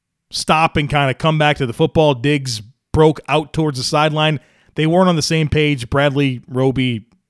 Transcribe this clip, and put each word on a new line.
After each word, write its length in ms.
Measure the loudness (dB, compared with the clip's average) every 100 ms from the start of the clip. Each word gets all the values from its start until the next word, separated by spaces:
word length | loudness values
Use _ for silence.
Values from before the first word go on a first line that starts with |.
| _ _ _
stop 460 | -6 0 0 2 0
and 120 | -2
kinda 260 | 0 -2
come 240 | 0 0 2
back 180 | 0 0
to 100 | -2
the 60 |
football. 420 | -2 0 2 2
Diggs 460 | 2 0 -2 -2 -10 -12 _ _
broke 280 | 2 2 2 -2
out 260 | -4 -2
towards 260 | -4 -4 -4
the 60 |
sideline. 540 | -4 0 0 0 0 -2 -8 _ _
They 120 | -2 2
weren't 220 | 4 4
on 80 | 2
the 60 |
same 260 | 0 0 0
page. 420 | 0 0 -2 -2
Bradley 520 | 0 0 2 0 -2 -6
Roby 600 | -2 0 0 -2 -4 -8 _ _